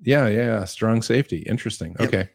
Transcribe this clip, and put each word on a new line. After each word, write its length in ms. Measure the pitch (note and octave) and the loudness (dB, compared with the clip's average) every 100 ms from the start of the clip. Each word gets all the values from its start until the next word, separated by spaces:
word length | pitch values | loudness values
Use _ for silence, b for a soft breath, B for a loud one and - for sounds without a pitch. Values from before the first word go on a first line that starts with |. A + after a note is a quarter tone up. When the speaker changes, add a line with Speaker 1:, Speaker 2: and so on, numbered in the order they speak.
Speaker 1:
yeah, 240 | B2 C#3+ A#2 | 2 4 4
yeah, 180 | G#2+ A#2+ A2 | 2 0 -2
yeah. 60 | F#2+ | -4
Strong 360 | - A2+ A2+ | -2 2 2
safety. 380 | - B2 - - - | 2 0 0 -4 -4
Interesting. 480 | B2 A2+ - D#2+ F2 | -4 -4 -8 -8 -2
Speaker 2:
Yep. 80 | - | 0
Speaker 1:
Okay, 200 | G2 F#2+ | 0 -2